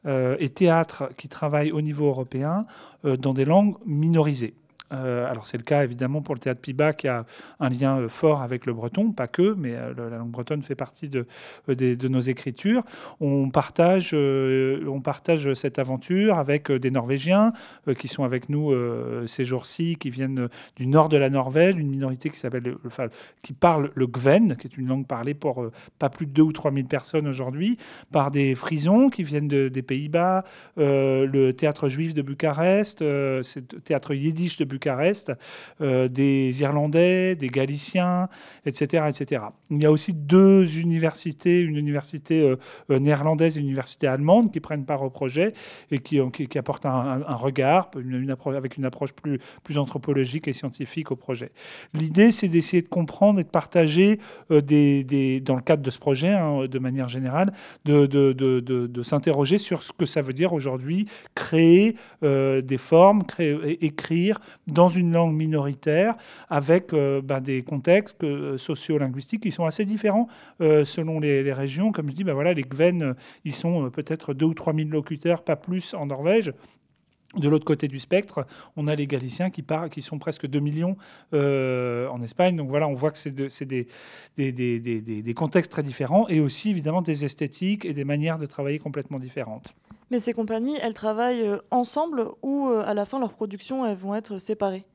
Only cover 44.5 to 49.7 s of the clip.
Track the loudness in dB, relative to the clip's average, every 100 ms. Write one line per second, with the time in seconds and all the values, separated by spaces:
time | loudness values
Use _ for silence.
44.5 | -2 -6 -8 -4 -4 -4 -4 -4 0 0
45.5 | -2 -20 -20 -6 -6 0 0 0 -2 -6
46.5 | -4 -4 -4 -2 -2 -2 -4 -4 -4 -2
47.5 | 0 4 4 2 -10 -6 -4 -4 -4 -4
48.5 | -4 -6 -6 -6 -4 -8 -8 -6 -6 -8
49.5 | -20 -6